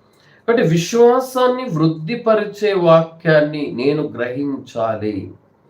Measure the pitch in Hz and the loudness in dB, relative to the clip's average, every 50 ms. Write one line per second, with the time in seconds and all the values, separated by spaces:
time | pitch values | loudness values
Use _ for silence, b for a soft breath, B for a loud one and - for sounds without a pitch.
0 | b b b b b b b b b - - 269 233 165 160 170 165 - - 233 | b b b b b b b b b 0 0 2 2 2 2 0 0 0 4 6
1 | 233 240 247 262 254 254 - 254 254 254 247 254 262 254 175 151 156 165 156 - | 6 6 6 4 0 -2 -2 0 2 2 2 0 -4 -4 -2 0 2 0 0 -2
2 | - - 240 233 233 226 220 214 202 - - - 214 202 196 185 175 165 165 165 | -6 -8 -6 -4 0 2 2 2 0 -2 -6 -4 -2 0 0 2 4 4 4 4
3 | 165 - - - - 170 156 151 147 151 151 151 143 120 117 117 127 143 151 156 | 2 -6 -8 -6 0 2 2 2 2 0 -2 -6 -8 -6 -6 -2 -2 -2 0 -2
4 | 147 - - 117 120 123 127 135 143 143 135 123 120 - - 120 110 113 110 104 | -4 -6 -6 -6 -6 -6 -6 -6 -6 -6 -6 -8 -10 -10 -8 -4 -4 -4 -4 -4
5 | 104 107 104 95 92 95 - - _ _ _ _ _ | -4 -6 -6 -6 -8 -12 -14 -18 _ _ _ _ _